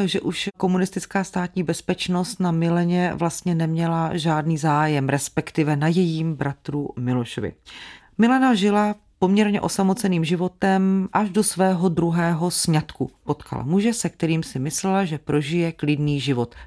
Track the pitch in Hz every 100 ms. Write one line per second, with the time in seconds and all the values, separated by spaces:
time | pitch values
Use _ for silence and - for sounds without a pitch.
0 | 190 196 - 175 202 - 185 185 185 185
1 | - 196 185 185 180 185 165 165 - 180
2 | - 180 180 - 180 165 170 170 175 180
3 | 180 - 165 - 180 165 160 160 165 165
4 | 165 170 160 156 156 160 156 147 156 147
5 | 135 139 - - - - 151 147 156 175
6 | 175 160 165 143 139 135 - 143 139 -
7 | 123 127 117 - 98 - - - - -
8 | _ - 233 262 262 214 208 208 208 208
9 | _ - 185 202 208 202 175 - 190 190
10 | 196 175 156 175 180 - 196 190 190 190
11 | 185 185 214 202 202 175 190 185 185 160
12 | 170 170 170 165 175 - - 156 - -
13 | 131 _ - 147 - 120 120 185 220 233
14 | 170 - 165 160 160 131 139 - 190 190
15 | 185 156 - 147 143 175 170 160 147 147
16 | 147 143 131 123 117 -